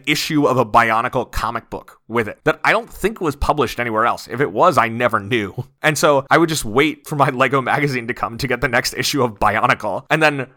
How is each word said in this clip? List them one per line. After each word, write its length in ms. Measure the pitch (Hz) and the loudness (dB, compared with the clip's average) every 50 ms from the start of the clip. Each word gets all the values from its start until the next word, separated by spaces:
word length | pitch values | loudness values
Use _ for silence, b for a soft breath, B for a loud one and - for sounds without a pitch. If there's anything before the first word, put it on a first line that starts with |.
| - | -4
issue 400 | 147 151 - - - 160 147 143 | -4 -2 -2 -2 -2 0 2 2
of 120 | 139 127 127 | 2 2 2
a 80 | 120 | 2
Bionicle 640 | 107 104 117 117 113 110 113 117 123 - 127 110 - | 2 4 4 4 4 2 0 0 -2 -2 -4 -4 -4
comic 380 | - - - 110 120 117 - _ | -6 -6 -4 -4 -4 -6 -8 _
book 300 | 104 - - - - _ _ - | -12 -12 -12 -14 -20 _ _ -4
with 200 | 110 120 110 104 | -2 -2 -2 -2
it 120 | - - - | -4 -4 -2
that 160 | 147 - - - | -2 -2 0 2
I 80 | 143 | 2
don't 180 | 175 220 240 - | 2 2 0 -6
think 300 | - - - 202 226 - | -6 -4 -4 -4 -4 -2
was 140 | 180 156 135 | -4 -4 -4
published 440 | - - - 147 151 127 104 - - | 0 0 0 2 2 0 -2 -2 -4
anywhere 260 | 120 120 110 107 113 | -4 -2 0 0 0
else. 220 | 117 101 - - - | 0 0 -2 -6 -8
If 140 | 110 120 | -4 -4
it 100 | 143 98 | -2 -2
was, 260 | 90 113 156 185 151 123 | 0 2 2 4 4 4
I 100 | 113 113 | 2 2
never 300 | 113 120 123 117 - 107 | 0 0 0 0 0 -2
knew. 360 | 98 98 123 113 101 92 - - - - | -2 -2 -2 -2 -2 -4 -6 -10 -12 -12
<laughs> 40 | _ _ | _ _
And 160 | - 151 156 - | 0 0 2 2
so 280 | - 156 143 135 131 - | 4 4 4 4 2 2
I 80 | 143 156 | 2 4
would 120 | 170 160 | 4 2
just 160 | 160 139 - | 0 -2 -4
wait 420 | 110 101 131 156 156 135 - - - | -2 0 2 2 2 0 -6 -10 -6
for 80 | 156 | -2
my 140 | 143 135 151 | 0 0 2
Lego 320 | 131 123 135 127 131 135 | 2 2 0 2 2 0
magazine 460 | 123 110 104 147 - 143 127 123 117 113 | 0 0 0 0 0 -2 -2 -4 -4 -6
to 60 | 120 | -6
come 240 | - 117 101 117 113 | -4 -6 -6 -4 -4
to 80 | - 123 | -4 -4
get 120 | 123 120 | -2 -2
the 80 | 135 135 | -2 0
next 260 | 117 127 131 - - | 0 0 0 0 -2
issue 280 | - - - - 143 123 | -4 -4 -2 0 0 0
of 160 | 120 104 - | 0 0 0
Bionicle. 640 | 107 104 101 110 107 123 123 - - 107 92 113 - - | 0 2 2 2 2 2 2 0 -2 -4 -6 -6 -4 -2
And 120 | 143 156 | 0 2
then 260 | 156 151 143 139 127 - _ | 2 2 0 0 -6 -10 _